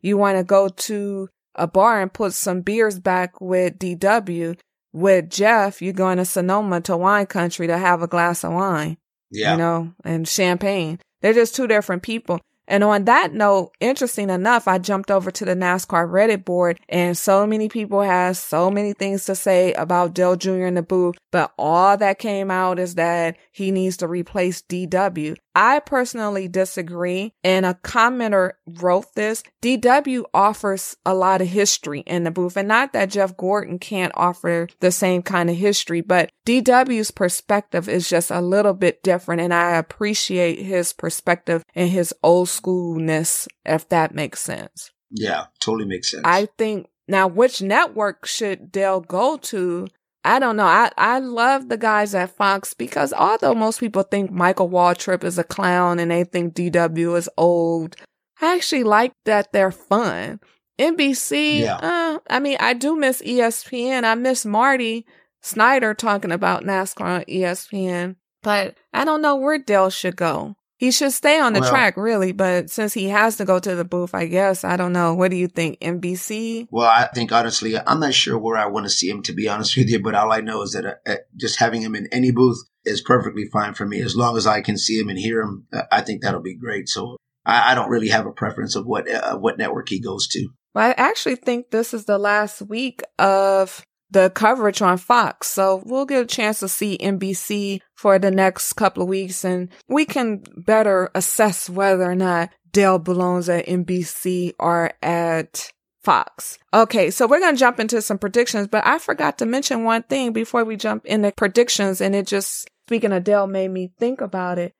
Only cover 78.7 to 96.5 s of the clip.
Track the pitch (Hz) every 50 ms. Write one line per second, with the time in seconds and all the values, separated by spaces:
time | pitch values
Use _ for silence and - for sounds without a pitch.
78.7 | 101 107 101 98 90 - - 90 104 101 - 104 80 87 107 107 104 107 107 -
79.7 | - 127 120 104 117 107 98 110 104 101 107 110 110 110 110 113 110 104 101 95
80.7 | 98 98 90 98 - - _ - 104 - - _ _ - - 110 - - 117 117
81.7 | 110 117 110 110 110 104 104 - - 123 127 127 123 117 127 127 113 117 - _
82.7 | _ _ _ 110 107 98 - - 127 123 - 110 - 104 104 - - 107 104 104
83.7 | 101 - 104 101 104 - 127 107 92 113 120 120 113 113 98 107 107 104 101 -
84.7 | 104 98 - - 110 110 107 104 98 92 98 110 113 113 110 104 98 98 - _
85.7 | - 110 - - - 104 98 - 107 - - 101 90 87 82 92 92 85 - 117
86.7 | 104 101 90 - - 110 95 120 123 - _ _ _ _ _ - 117 120 107 120
87.7 | 131 123 110 98 117 117 110 110 107 110 107 - - - - 104 - - 107 107
88.7 | - 107 98 117 113 104 - - 110 113 - - - 98 95 113 - - 110 -
89.7 | - - - - 104 90 - 123 - 101 92 - - - - 127 _ _ _ _
90.7 | _ 202 220 240 - - 247 302 440 - - 311 262 247 _ - 247 240 247 _
91.7 | - 220 233 - - 226 208 - 208 202 202 208 208 208 208 214 - - 202 202
92.7 | 214 226 262 262 240 - - - _ - - 196 196 196 196 196 196 196 190 185
93.7 | - - - _ _ _ _ _ 196 196 185 185 185 - 214 214 254 262 220 208
94.7 | 196 - 214 185 180 185 - - 240 240 220 - - _ - - - - 190 190
95.7 | 190 190 190 220 247 262 277 269 285 262 247 240 - - 226 214